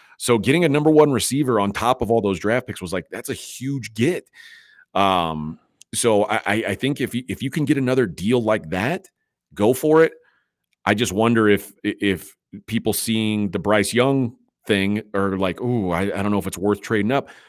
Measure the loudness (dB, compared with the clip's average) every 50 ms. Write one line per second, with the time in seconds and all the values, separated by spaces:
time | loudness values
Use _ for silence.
0 | _ _ _ -8 0 2 2 2 4 2 2 4 4 2 2 2 4 4 4 4
1 | 4 2 0 0 -2 -2 -2 -2 -2 0 0 0 0 -2 -2 -2 -2 -2 -2 -2
2 | 0 0 0 0 0 0 -2 -2 -2 -2 -2 -2 -2 -6 -12 -12 -10 -8 -8 -8
3 | -8 -8 -14 -14 -10 -10 -10 -10 -10 -16 -14 -12 -8 -8 -8 -8 -8 -10 -4 -2
4 | 0 0 0 -2 -6 _ _ -20 -20 -20 -20 -20 -20 _ _ _ _ _ -2 0
5 | 2 2 2 2 0 -2 -4 -6 -6 -8 -10 -12 _ _ _ _ -20 -12 -6 -2
6 | 2 2 4 4 2 2 -2 -4 -2 -2 -2 -2 -2 -4 -4 -4 -2 -4 -2 -2
7 | -4 -4 -4 -6 -6 -6 -8 -6 -6 -6 -4 -2 0 0 0 0 0 0 2 2
8 | 0 0 -2 -4 -2 0 0 2 2 2 0 0 -2 -4 -4 -2 -2 -2 -2 -4
9 | -8 -14 _ _ _ _ _ _ _ _ -4 0 2 2 2 2 2 4 6 6
10 | 6 4 2 -6 _ _ _ _ _ _ _ _ _ _ _ _ 0 0 2 2
11 | 2 -2 0 2 2 4 4 4 6 6 4 4 2 -6 -16 _ -6 -6 -4 0
12 | 0 0 0 0 -4 -12 -20 _ _ _ -20 -18 -12 -6 -6 -4 -2 -2 -2 -2
13 | -2 -2 -2 0 0 0 0 -2 -2 -2 -4 -4 0 2 2 2 2 2 2 2
14 | 2 4 2 2 0 -2 -4 _ _ _ _ _ _ 0 2 2 2 0 -2 -4
15 | -4 -4 -2 -2 0 0 0 0 -2 -2 -2 -4 -4 -2 -2 -2 0 0 0 0
16 | -2 -2 -2 -2 -2 0 0 0 -2 -4 -6 -4 0 0 0 0 -2 -2 -2 0
17 | 0 0 0 -2 -2 -4 -14 -20 -20